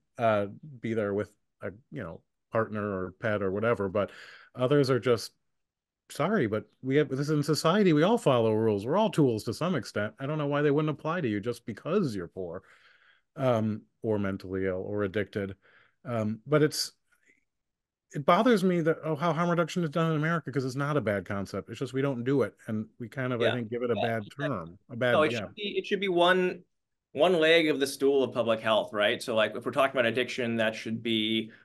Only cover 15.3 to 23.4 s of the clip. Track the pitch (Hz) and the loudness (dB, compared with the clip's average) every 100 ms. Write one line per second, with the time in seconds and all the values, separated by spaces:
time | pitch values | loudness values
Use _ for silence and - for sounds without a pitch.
15.3 | 107 98 98 _ _ _ _ 139 117 107 | -6 -8 -10 _ _ _ _ -6 -4 -4
16.3 | 110 135 147 143 - - _ _ _ _ | -4 0 2 2 0 -8 _ _ _ _
17.3 | _ _ _ _ _ _ _ _ 156 143 | _ _ _ _ _ _ _ _ -2 4
18.3 | 175 254 208 185 175 160 151 156 143 175 | 6 6 4 4 2 2 0 -2 -2 0
19.3 | 156 175 170 160 185 165 170 165 156 156 | 0 0 0 0 -2 -2 0 0 0 0
20.3 | 170 - 135 131 135 143 147 104 101 92 | -2 -2 -4 -2 -4 -2 -2 0 -2 -2
21.3 | 101 92 98 - 113 123 131 139 120 120 | -6 -6 -8 -8 -10 -6 -2 -2 -2 0
22.3 | 139 104 - - 110 110 - 117 139 127 | 0 0 -4 -6 -6 -6 -12 -12 -6 -4
23.3 | 120 | 0